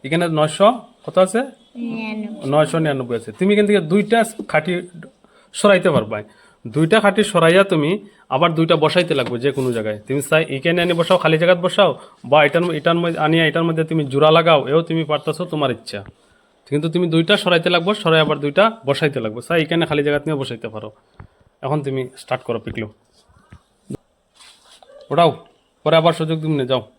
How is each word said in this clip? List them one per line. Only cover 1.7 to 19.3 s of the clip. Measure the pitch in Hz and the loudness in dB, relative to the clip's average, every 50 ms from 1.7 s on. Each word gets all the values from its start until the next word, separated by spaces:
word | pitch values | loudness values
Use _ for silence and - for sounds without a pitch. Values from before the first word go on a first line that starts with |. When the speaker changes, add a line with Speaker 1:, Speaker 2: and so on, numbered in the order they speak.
| _ 240 233 233 226 220 220 214 214 214 208 208 220 - - 135 143 | _ -12 -10 -10 -8 -8 -8 -8 -8 -8 -10 -10 -12 -10 -6 0 2
Speaker 1:
নয়শো | 151 156 156 165 165 160 | 2 2 2 0 -2 0
নিরানব্বই | 151 143 135 123 120 120 113 | 0 -2 -4 -4 -6 -6 -8
আছে। | - - 107 | -8 -10 -6
তুমি | - 180 196 208 | -2 0 2 2
এখান | 208 208 202 | 2 2 2
থেকে | 208 196 165 151 | 2 0 2 2
দুইটা | 175 208 202 208 233 233 220 226 - - 208 - | 0 0 2 2 2 2 2 0 -4 -14 -10 -2
খাটি | - 156 156 180 180 175 180 175 - 165 165 - _ _ _ _ _ _ _ _ - - | -2 0 0 0 -4 -4 -6 -10 -18 -20 -20 -20 _ _ _ _ _ _ _ _ -8 2
সরাইতে | - 208 196 180 185 185 147 | 4 4 4 6 4 2 2
পারবা। | 123 110 104 110 107 104 - _ _ _ _ _ _ _ 120 107 | 2 -2 -2 -8 -10 -10 -12 _ _ _ _ _ _ _ -6 0
দুইটা | 151 160 160 - - 202 | 0 2 4 4 4 4
খাটি | 202 190 220 208 - | 2 2 2 -2 0
সরাইয়া | - 175 160 165 170 190 196 196 | 2 4 4 6 6 4 4 4
তুমি | 180 156 147 156 190 214 - - _ _ _ _ 131 | 2 0 0 0 -2 -4 -6 -16 _ _ _ _ -2
আবার | 135 170 165 160 | 0 0 0 2
দুইটা | 160 165 160 170 - 151 | 0 2 2 2 2 2
বসাইতে | 156 - 180 175 170 156 135 | 2 2 0 0 0 -2 -2
লাগবে | 123 120 123 117 123 | -2 -4 -6 -2 -2
যে | 143 123 | -2 -2
কোনো | 135 127 127 120 | 0 -2 -2 -2
জায়গায়। | 113 107 107 107 104 - | -2 -4 -4 -6 -8 -6
তুমি | - 131 143 131 - | -6 -6 -6 -2 0
চাই | 156 156 165 - 139 | 0 0 0 -2 -6
এখানে | 135 - 170 175 175 170 | -4 -2 -2 0 0 0
আনি | 175 170 170 | 0 0 -2
বসাও, | 165 - 185 175 - | 2 2 2 2 4
খালি | 160 160 156 | 2 2 2
জায়গাত | 170 170 185 175 170 | 4 2 2 2 0
বসাও, | 180 - - 196 165 127 - - - _ _ - 120 | -2 2 2 2 2 2 -4 -12 -20 _ _ -2 2
বা | 135 156 147 | 4 4 4
এটার, | 147 - 170 175 175 160 151 | 4 2 0 0 0 -4 -2
এটার | - 170 170 170 | 0 0 0 0
মধ্যে | 170 170 165 - 156 | -2 -2 -2 -2 0
আনিয়া | 151 160 165 165 156 | 0 2 2 2 2
এটার | 151 165 165 | 0 0 -2
মধ্যে | 170 160 160 156 160 | -2 -2 -2 -4 -2
তুমি | 160 160 147 135 127 | -2 -4 -2 -2 0
জোড়া | 139 151 156 160 | 2 4 6 6
লাগাও, | 170 165 170 160 143 - 123 | 4 4 4 2 2 2 2
এও | 143 165 165 165 | 0 0 0 0
তুমি | 165 165 156 151 | -4 -4 -2 -2
পারতাছো, | 151 147 - 160 151 - 180 175 160 | -4 -4 -4 -6 -6 -6 -8 -8 -4
তোমার | 151 143 131 117 | -4 -2 -2 -4
ইচ্ছা। | - - - - 104 98 104 _ _ _ _ _ _ _ _ _ _ _ _ | -6 -10 -12 -12 -12 -12 -14 _ _ _ _ _ _ _ _ _ _ _ _
কিন্তু | 139 147 151 165 160 | -6 -4 -4 -2 -2
তুমি | 175 180 170 160 | -2 -2 2 0
দুইটা | 165 165 160 208 196 - | 0 2 2 0 0 2
সরাইতে | 185 175 170 165 180 175 | 2 0 2 2 2 0
লাগবো, | 170 165 190 214 - | 0 0 0 -4 -2
সরাই | - 170 160 160 156 | 0 2 2 4 2
আবার | 147 151 147 143 | 2 0 -2 -4
দুইটা | 147 143 185 208 220 220 - - | -2 2 2 2 2 0 -4 -4
বসাইতে | 135 139 - 160 147 135 131 113 | -4 -2 0 -2 -2 -2 -4 -6
লাগবো। | 110 | -6